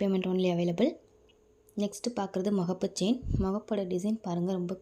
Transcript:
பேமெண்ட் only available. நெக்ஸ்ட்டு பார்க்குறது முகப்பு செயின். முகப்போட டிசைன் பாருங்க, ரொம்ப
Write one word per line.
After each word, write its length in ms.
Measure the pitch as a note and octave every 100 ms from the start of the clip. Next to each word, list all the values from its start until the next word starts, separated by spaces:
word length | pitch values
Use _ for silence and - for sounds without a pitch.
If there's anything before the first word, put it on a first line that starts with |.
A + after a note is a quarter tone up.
பேமெண்ட் 280 | G3 F#3+ F#3
only 180 | F#3 F#3 F3
available. 360 | F3 E3+ C4 - - - - _ _ _ _ -
நெக்ஸ்ட்டு 320 | G3+ - A#3+ A#3+
பார்க்குறது 340 | G3 F#3 G3 G3+
முகப்பு 300 | F3 F3+ G3 -
செயின். 200 | F#3 B3+ - - F#3+
முகப்போட 380 | G#3 - G#3 F#3
டிசைன் 260 | F3+ G3+ A3 F#3
பாருங்க, 240 | F3 F3 F#3+
ரொம்ப 160 | F3 F#3+